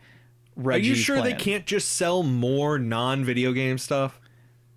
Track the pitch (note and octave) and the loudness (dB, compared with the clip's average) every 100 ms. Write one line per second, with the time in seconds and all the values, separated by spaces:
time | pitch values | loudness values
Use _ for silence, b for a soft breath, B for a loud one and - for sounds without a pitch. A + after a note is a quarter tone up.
0 | B B B B _ - C3 B2 A3 C4 | B B B B _ -6 0 2 2 2
1 | A3+ C#4 B3 - G3+ G3+ E3+ G3+ - - | 2 0 0 -2 -2 -2 -2 -2 -2 -2
2 | E3+ F3+ D#3+ B2 B2 C#3 D3 D3 A#2 A2+ | 0 2 2 2 2 2 2 0 0 0
3 | B2+ C#3 B2+ B2 B2+ B2+ C3 C3 - C#3+ | 0 0 0 0 0 0 0 -2 -2 -2
4 | C3+ - b b b b b | -2 -6 b b b b b